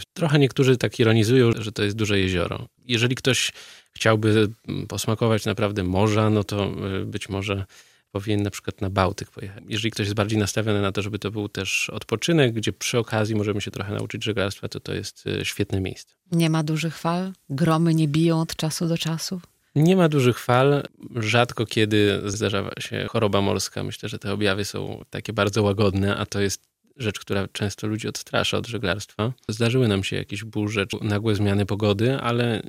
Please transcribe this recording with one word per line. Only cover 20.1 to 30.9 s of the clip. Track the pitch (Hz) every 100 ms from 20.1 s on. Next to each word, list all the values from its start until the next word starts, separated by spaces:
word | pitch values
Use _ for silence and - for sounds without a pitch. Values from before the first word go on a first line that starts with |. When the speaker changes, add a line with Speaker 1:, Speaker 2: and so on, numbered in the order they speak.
| 147 123 117
Speaker 1:
fal. | - 123 139 143 - - - 120
Rzadko | 107 120 120 - 110
kiedy | - 107 107 104 98 101
zdarza | 101 107 98 98 -
się | - 104 98
choroba | 117 107 101
morska. | 98 98 - 101
Myślę, | 98 104 110
że | 107
te | 104
objawy | 101 101 98
są | 98 101 101 107 -
takie | 101 -
bardzo | 110 104 110
łagodne, | 101 101 104 95 98 101
a | 104
to | 101
jest | 98 - _ _ _ -
rzecz, | 110 -
która | - 101 95
często | - 104 - 107
ludzi | 107 107
odstrasza | - - - - 101
od | 110
żeglarstwa. | 110 92 98 - - 110 127 -
Zdarzyły | 110 117 127 120
nam | 98
się | 95 101
jakieś | 101 101
burze | 110 107 104 107
czy | 98